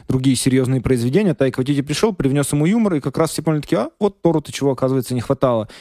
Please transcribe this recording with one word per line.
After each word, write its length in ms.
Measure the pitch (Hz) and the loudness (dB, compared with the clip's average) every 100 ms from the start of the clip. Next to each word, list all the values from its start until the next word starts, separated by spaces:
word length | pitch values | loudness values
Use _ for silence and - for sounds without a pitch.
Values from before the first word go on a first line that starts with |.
| - | -4
другие 280 | 131 135 123 | 0 2 2
серьезные 460 | 135 131 127 131 | 2 2 2 0
произведения. 520 | - 127 120 156 208 | 0 0 2 2 2
Тайка 240 | - 135 - | 2 0 0
Вайтити 200 | 127 143 | -2 -2
пришел, 320 | 139 147 220 | -2 0 0
привнес 400 | 190 135 143 139 | 0 0 0 0
ему 140 | 147 160 | 0 2
юмор, 260 | 226 214 | 2 2
и 60 | 156 | 0
как 180 | 139 - | -2 -2
раз 140 | 160 | -2
все 100 | - | -2
поняли 200 | 160 151 | -2 -2
такие: 180 | - 165 | 0 -2
«А, 80 | 302 - | -2 -2
вот 220 | 208 - | -4 0
Тору-то 300 | 170 160 - | 0 0 -2
чего, 180 | - 139 | -2 -2
оказывается, 440 | 127 131 135 - 127 | 0 0 0 -2 -4
не 60 | |
хватало». 460 | - 135 131 117 104 - | -2 0 0 0 -4 -10